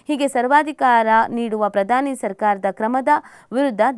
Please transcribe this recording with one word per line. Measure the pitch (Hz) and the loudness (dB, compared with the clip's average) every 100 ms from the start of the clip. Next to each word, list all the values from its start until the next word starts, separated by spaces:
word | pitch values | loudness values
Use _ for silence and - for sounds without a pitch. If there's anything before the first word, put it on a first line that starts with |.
| - | -6
ಹೀಗೆ | 294 277 | -2 -2
ಸರ್ವಾಧಿಕಾರ | 254 247 294 302 277 262 233 220 220 226 | 0 2 2 2 0 2 4 4 2 2
ನೀಡುವ | 233 233 220 208 | -4 -4 -2 -2
ಪ್ರಧಾನಿ | 202 196 254 277 | 0 0 0 -2
ಸರ್ಕಾರದ | 254 214 190 214 196 196 | -4 -6 -2 -2 0 -4
ಕ್ರಮದ | 190 220 262 262 - - - - | -4 -2 -2 0 0 -2 -20 -8
ವಿರುದ್ಧ | 240 285 202 233 | -2 0 0 0